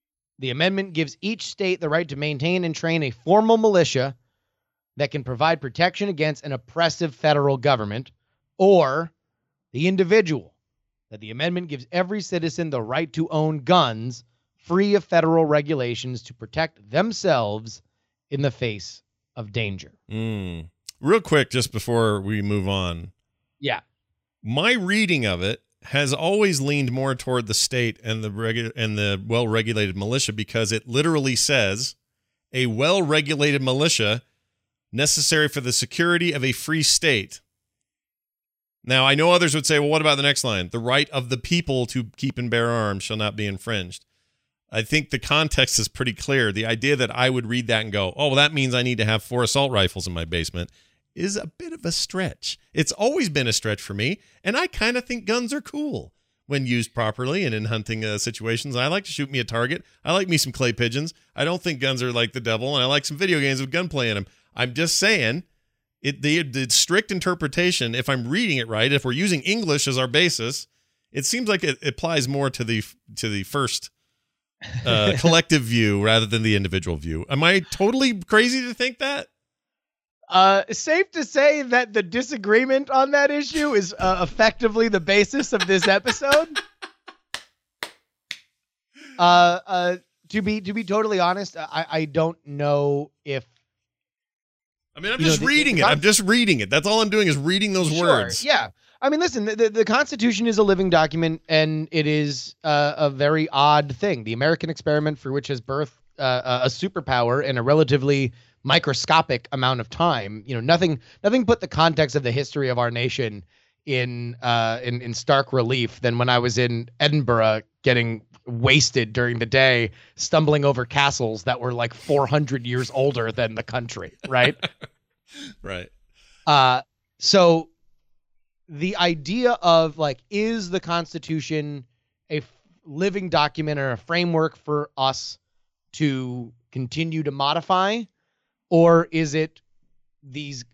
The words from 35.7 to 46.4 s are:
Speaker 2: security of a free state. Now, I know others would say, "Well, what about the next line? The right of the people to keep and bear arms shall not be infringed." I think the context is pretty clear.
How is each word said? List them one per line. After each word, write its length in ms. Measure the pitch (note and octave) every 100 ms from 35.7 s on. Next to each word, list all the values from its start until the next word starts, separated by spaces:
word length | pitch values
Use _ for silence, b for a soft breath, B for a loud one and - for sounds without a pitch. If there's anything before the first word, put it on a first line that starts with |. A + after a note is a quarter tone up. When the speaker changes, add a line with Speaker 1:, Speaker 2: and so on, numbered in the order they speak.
Speaker 2:
security 600 | - A#2+ - E3+ F3 F3
of 100 | D3
a 80 | C3
free 300 | A#2 - D#3+
state. 580 | D3 - E3 A#2 F#2 - _ _ _ _ _ _ _ _ _ _ _ _ _ _
Now, 220 | A#2 C3 C3+
I 80 |
know 180 | C#3+ E3
others 220 | F3+ E3+
would 120 | D3+ C3+
say, 120 | D3+
"Well, 100 | D3
what 120 | D#3
about 160 | D#3 C#3+
the 60 |
next 220 | C#3+ C#3
line? 240 | B2+ G2 F2+
The 80 | A#2+
right 300 | A#2 C3+ D3+
of 180 | C#3 B2
the 80 | B2
people 480 | - E3+ E3 C3 A#2+
to 180 | C3 A2+ -
keep 220 | C3+ B2
and 120 | B2
bear 180 | A#2 A#2
arms 320 | A#2 G#2+ G2
shall 140 | - G#2+
not 200 | G#2 G#2+
be 100 | G#2
infringed." 580 | F#2+ - G#2+ F2+ - _ _ _ _ _ _ _
I 120 | A2
think 280 | A2 D3+ C3
the 80 | C3
context 600 | - D3 D#3 - C3 -
is 100 | G#2+
pretty 240 | - B2
clear. 400 | G#2 - C#3